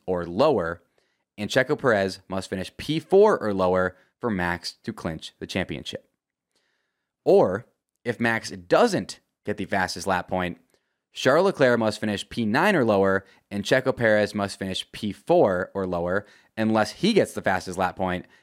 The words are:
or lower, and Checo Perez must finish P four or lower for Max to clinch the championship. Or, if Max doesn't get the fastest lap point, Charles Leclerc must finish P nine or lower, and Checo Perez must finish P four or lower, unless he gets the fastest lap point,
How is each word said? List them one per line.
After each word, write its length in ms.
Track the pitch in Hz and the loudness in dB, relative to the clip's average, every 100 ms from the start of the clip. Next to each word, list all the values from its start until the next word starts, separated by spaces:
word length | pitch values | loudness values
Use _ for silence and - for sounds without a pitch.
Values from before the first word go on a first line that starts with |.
| - | -6
or 200 | 90 85 | -4 -4
lower, 560 | 90 151 113 82 87 _ _ _ _ _ - | 2 2 2 -2 -8 _ _ _ _ _ -10
and 140 | 104 | -2
Checo 260 | 135 131 147 | 0 0 0
Perez 460 | 135 104 98 - - | 2 2 0 -4 -10
must 200 | 95 - | -8 -6
finish 240 | 95 90 - | -8 -10 -12
P 220 | - 156 | -6 -6
four 400 | - 190 214 180 | 2 6 6 4
or 160 | 107 95 | -2 0
lower 420 | 92 92 92 - _ - | 2 2 0 -4 _ -8
for 100 | 120 | -4
Max 440 | 95 87 87 - - | -2 -2 -4 -8 -12
to 100 | - | -12
clinch 400 | 107 90 78 - - | -8 -8 -10 -14 -16
the 80 | 95 | -8
championship. 600 | 98 87 76 - - _ _ _ _ _ _ _ _ _ _ _ _ 143 | -6 -6 -8 -10 -14 _ _ _ _ _ _ _ _ _ _ _ _ 2
Or, 400 | 196 117 98 - _ _ _ - | 4 4 0 -8 _ _ _ -8
if 140 | - | -2
Max 320 | 117 113 - | -2 -2 -6
doesn't 680 | 95 87 165 226 160 90 - _ _ - | -10 0 4 4 0 -6 -14 _ _ -8
get 120 | 107 | -6
the 80 | 92 | -4
fastest 400 | 101 92 90 92 | -2 -2 -4 -2
lap 220 | 90 - | -2 -2
point, 320 | 92 87 - _ _ _ _ _ | -4 -4 -6 _ _ _ _ _
Charles 340 | - 131 151 196 | -2 2 4 2
Leclerc 340 | - 127 120 | 4 4 4
must 200 | 110 - | 0 -2
finish 300 | 107 101 - | -4 -4 -6
P 160 | - 110 | -4 -2
nine 300 | 127 196 180 | 2 2 2
or 100 | 113 | 4
lower, 400 | 98 98 95 - _ - | 4 4 2 -4 _ -12
and 140 | 101 | -8
Checo 340 | 98 131 127 123 | 0 0 0 0
Perez 380 | 113 107 104 104 | 2 4 2 -2
must 240 | 98 - | -6 -6
finish 260 | 95 92 - | -8 -8 -10
P 200 | - 104 | -8 -8
four 600 | 95 - 175 120 90 92 | -8 0 4 4 2 -2
or 140 | 98 92 | -4 -4
lower, 400 | 87 87 98 - _ _ - | -2 -2 -4 -6 _ _ -4
unless 360 | 110 110 107 | 0 2 0
he 220 | - 196 | -2 0
gets 200 | 202 110 | 2 0
the 80 | - | -2
fastest 380 | 98 92 92 90 | -2 -2 -4 -4
lap 160 | 90 - | -4 -2
point, 320 | 92 90 - _ | -4 -4 -8 _